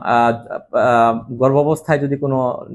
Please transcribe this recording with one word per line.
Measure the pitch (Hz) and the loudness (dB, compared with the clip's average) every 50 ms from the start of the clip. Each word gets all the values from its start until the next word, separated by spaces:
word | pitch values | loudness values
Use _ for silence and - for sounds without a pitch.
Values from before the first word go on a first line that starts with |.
| - - 120 120 120 117 117 110 - - - - - - - | -2 0 2 2 2 2 0 -2 -6 -10 -12 -12 -8 -4 -2
আহ, | 113 107 123 120 117 117 117 113 113 110 - 123 | 0 2 2 4 4 4 2 2 -2 -6 -8 -4
গর্ভাবস্থায় | 117 127 135 135 143 147 151 156 156 - - 151 139 | 0 0 2 2 2 2 0 0 -2 -2 -2 -2 0
যদি | 143 139 139 | 0 -2 -4
কোনো | 139 143 139 135 131 127 123 - - - - | -2 -2 -2 -2 0 -2 -2 -4 -6 -10 -14